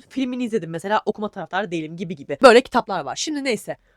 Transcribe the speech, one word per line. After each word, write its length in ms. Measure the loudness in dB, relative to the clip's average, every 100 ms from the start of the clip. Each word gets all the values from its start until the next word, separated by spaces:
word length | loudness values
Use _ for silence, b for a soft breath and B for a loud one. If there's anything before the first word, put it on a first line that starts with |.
| -6
filmini 340 | -4 -4 -4
izledim 260 | -4 -4 -4
mesela, 320 | -6 -2 -2 0
okuma 240 | -4 -6
taraftarı 420 | -8 -6 -6 -4
değilim 260 | -4 -6 -8
gibi 180 | -10 -10
gibi. 220 | -8 6
Böyle 200 | 8 8
kitaplar 420 | 6 0 -2 -4
var. 120 | -6 -6
Şimdi 280 | -6 -4
neyse, 340 | -4 -4 -6 -12 _